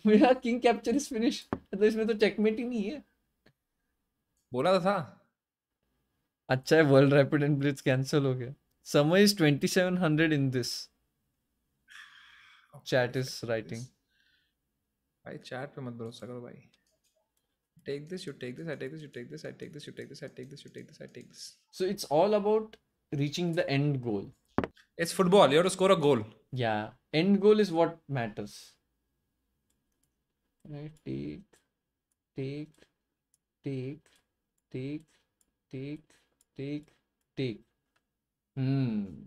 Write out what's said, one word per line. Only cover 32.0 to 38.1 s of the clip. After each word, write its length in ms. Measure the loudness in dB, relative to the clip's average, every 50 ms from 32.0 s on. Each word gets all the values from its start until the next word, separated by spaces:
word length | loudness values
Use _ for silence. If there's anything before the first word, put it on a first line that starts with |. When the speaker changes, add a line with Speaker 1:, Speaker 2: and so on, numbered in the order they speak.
| _ _ _ _ _ _ -12
Speaker 1:
take, 360 | -10 -10 -8 -8 -10 -12 -14 _ _ _ _ _ _ _ _ _ _ _ _ _ _ _ _ _ _ -10
take, 360 | -8 -8 -6 -8 -8 -12 -14 _ _ _ _ _ _ _ _ _ _ _ _ _ _
take, 320 | -12 -10 -8 -8 -8 -10 -12 _ _ _ _ _ _ _ _ _ _ _ _ _
take, 320 | -14 -12 -10 -10 -12 -14 _ _ _ _ _ _ _ _ _ _ _ -12
take, 300 | -10 -8 -8 -10 -10 _ _ _ _ _ _ _ _ _ -8 -6
take. 240 | -6 -6 -6 -8 -14 _ _ _ _ _ _ _ _ _